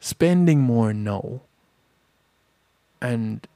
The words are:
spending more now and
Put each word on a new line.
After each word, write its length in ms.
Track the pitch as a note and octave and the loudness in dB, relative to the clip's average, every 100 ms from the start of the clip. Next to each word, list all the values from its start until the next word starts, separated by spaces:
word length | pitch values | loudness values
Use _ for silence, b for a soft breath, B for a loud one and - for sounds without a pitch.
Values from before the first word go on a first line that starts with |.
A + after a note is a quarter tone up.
spending 600 | - - E3 F3+ E3+ D3 | -14 0 2 4 4 4
more 340 | B2+ A#2 A2 | 2 2 0
now 480 | G#2+ G#2 G2 - C3 - _ _ _ _ _ _ _ _ _ _ _ _ _ _ _ | -2 -6 -6 -8 -14 -16 _ _ _ _ _ _ _ _ _ _ _ _ _ _ _
and 440 | B2 A#2 A2 A2 - | -6 -4 -6 -8 -14